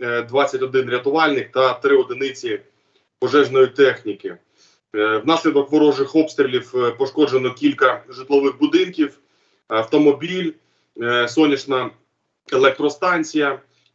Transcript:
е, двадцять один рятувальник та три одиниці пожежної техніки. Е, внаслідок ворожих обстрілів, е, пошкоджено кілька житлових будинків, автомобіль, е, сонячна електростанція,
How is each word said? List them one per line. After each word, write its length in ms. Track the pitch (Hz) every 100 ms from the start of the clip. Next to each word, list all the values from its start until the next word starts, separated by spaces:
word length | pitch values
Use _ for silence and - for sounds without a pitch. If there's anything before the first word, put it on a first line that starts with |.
е, 220 | 120 120
двадцять 400 | 113 135 139 131
один 280 | 131 131 120
рятувальник 600 | 123 139 156 160 135 -
та 220 | 131 131
три 220 | 123 139 135
одиниці 640 | 127 123 135 127 120 104 - _ _ _ _ _
пожежної 460 | 127 147 127 131 131
техніки. 720 | - 135 117 107 98 95 87 _ _ _ _ _ 107
Е, 200 | 107 110
внаслідок 560 | 123 160 160 143 139
ворожих 440 | 151 151 135 135 160
обстрілів, 560 | 156 - 131 123 - 127
е, 140 | 120
пошкоджено 640 | 117 135 156 143 131 127
кілька 500 | 123 143 131 127 - -
житлових 500 | 131 131 139 139 127
будинків, 600 | 147 165 185 175 143 - _ _ _ _ -
автомобіль, 840 | 113 110 151 147 131 170 185 170 - _ _ _ -
е, 260 | 120 120 120
сонячна 600 | 151 156 139 131 131 117 - _ _ _ _ _
електростанція, 1080 | 131 139 - 147 - 185 175 156 151 143 131 _ _ _